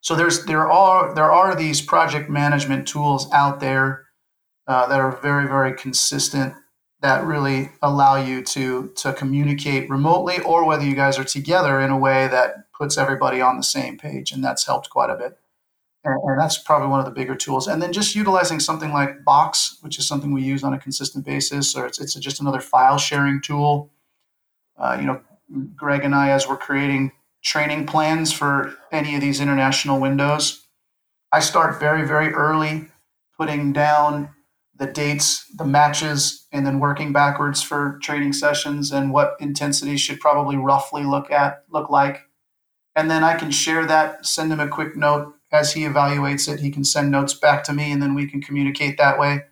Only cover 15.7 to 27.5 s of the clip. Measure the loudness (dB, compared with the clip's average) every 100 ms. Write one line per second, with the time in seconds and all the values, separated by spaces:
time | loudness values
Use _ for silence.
15.7 | _ _ _ -4 -4 -2 0 0 -2 0
16.7 | 0 2 0 -2 -6 -8 -6 -4 -4 -2
17.7 | -4 -2 -2 -2 -2 2 2 2 -2 -4
18.7 | -4 -2 -2 -2 -2 2 4 4 0 -4
19.7 | -6 -14 -6 -4 -4 -2 -2 -2 -2 -2
20.7 | -6 -6 -8 -8 -8 -6 -4 -4 -2 -4
21.7 | -4 -6 -8 -10 -8 -8 -4 -2 -4 0
22.7 | 4 4 4 0 0 0 0 -2 0 0
23.7 | 0 -4 _ _ _ _ _ _ _ _
24.7 | _ -4 -2 -2 -4 _ _ _ -12 -12
25.7 | -8 -2 -2 2 2 4 2 0 -6 -4
26.7 | -2 0 0 -2 _ _ _ -4